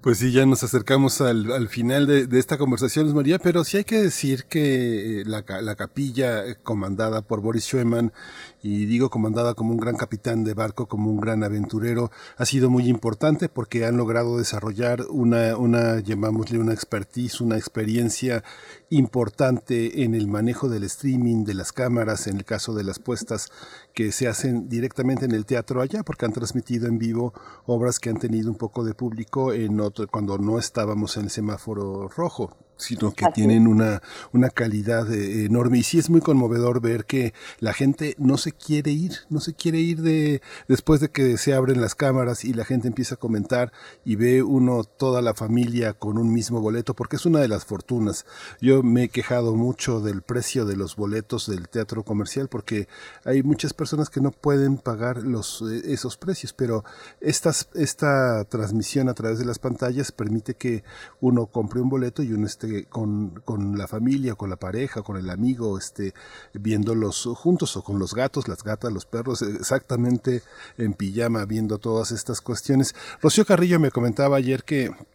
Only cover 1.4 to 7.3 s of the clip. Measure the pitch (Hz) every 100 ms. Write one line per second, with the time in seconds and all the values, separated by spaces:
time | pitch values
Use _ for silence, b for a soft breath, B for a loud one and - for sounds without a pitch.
1.4 | 107 131 113 - 117 135 143 143 127 123
2.4 | 127 143 139 120 127 151 156 147 139 185
3.4 | 180 170 156 196 208 220 196 - 139 131
4.4 | - 160 147 131 123 110 107 104 101 107
5.4 | 101 95 110 104 101 - 143 120 127 110
6.4 | 101 110 - 110 98 98 110 110 104